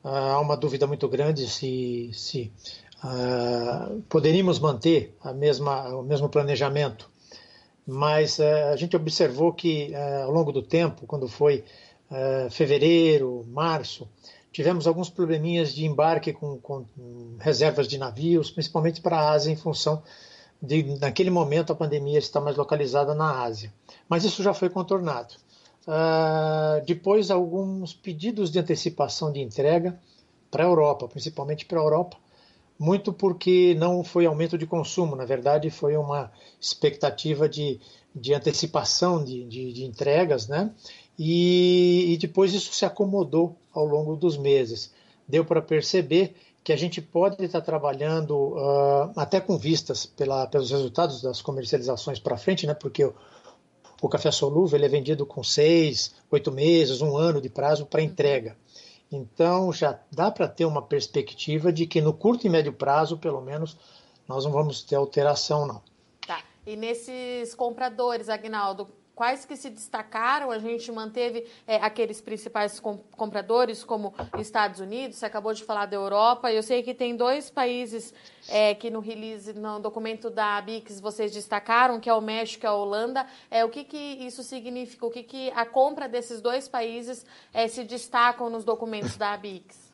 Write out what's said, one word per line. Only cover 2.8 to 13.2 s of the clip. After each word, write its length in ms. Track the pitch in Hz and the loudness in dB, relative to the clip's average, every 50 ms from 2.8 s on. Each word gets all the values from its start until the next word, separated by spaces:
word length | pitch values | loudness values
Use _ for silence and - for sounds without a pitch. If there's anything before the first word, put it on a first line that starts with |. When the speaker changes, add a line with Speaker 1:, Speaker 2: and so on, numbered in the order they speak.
| - - - - | -20 -20 -18 -12
Speaker 1:
ah, 880 | - 127 127 123 123 123 127 123 120 120 120 120 120 120 120 - - 202 208 220 - - | -10 -8 -4 -2 -2 0 0 0 0 0 -2 -2 -2 -2 -4 -4 -6 -8 -8 -10 -8 2
poderíamos 500 | - 160 - 156 160 190 190 180 160 113 | 2 4 6 6 4 6 4 4 2 2
manter 560 | 147 151 135 107 - 165 165 147 - - - _ | 2 0 0 2 4 4 4 4 2 0 -14 _
a 100 | - 139 | -12 -10
mesma, 640 | 127 135 143 151 139 123 143 143 139 135 135 123 127 | -4 0 2 2 2 2 0 -2 -2 -2 -4 -6 -8
o 80 | 131 | -8
mesmo 280 | 123 135 151 135 147 147 | -2 -2 0 0 0 2
planejamento. 800 | - 151 139 143 143 123 143 139 139 147 147 127 107 - - _ _ _ _ - - - - - - - _ _ _ _ _ | 2 0 2 2 0 0 0 0 0 0 -2 -2 -4 -10 -20 _ _ _ _ -20 -20 -20 -20 -20 -20 -20 _ _ _ _ _
Mas, 540 | - 131 139 147 151 151 156 151 - - - | -10 -4 -2 0 2 4 4 2 2 2 2
eh, 300 | 151 151 151 151 151 143 | 4 4 4 4 2 2
a 60 | 147 | 0
gente 200 | 127 165 175 - | 0 0 0 0
observou 560 | 170 156 160 160 - 175 139 123 135 160 170 | 0 0 -2 2 2 2 2 4 2 2 2
que, 420 | 165 - - 170 156 151 147 147 151 | 2 2 -2 0 0 0 -4 -6 -6
eh, 280 | 143 143 143 139 139 | -6 -4 -2 -2 -2
ao 80 | 135 131 | -2 0
longo 200 | 147 165 160 147 | 2 2 2 2
do 120 | 135 135 | -2 -4
tempo, 440 | 110 - 160 165 170 151 - - - | -2 2 2 2 2 2 -2 -6 -10
quando 220 | - 151 143 131 117 | -8 -6 -6 -6 -8
foi, 340 | - - 147 147 143 135 - - - - - - _ _ _ _ | 0 4 4 4 4 4 -2 -10 -20 -20 -20 -20 _ _ _ _
eh, 380 | 135 131 131 135 131 135 131 123 | -6 -4 -2 0 0 0 -2 -4
fevereiro, 920 | - - 160 135 143 139 143 160 170 170 165 160 151 143 | 0 0 2 4 4 4 6 6 8 8 8 8 6 6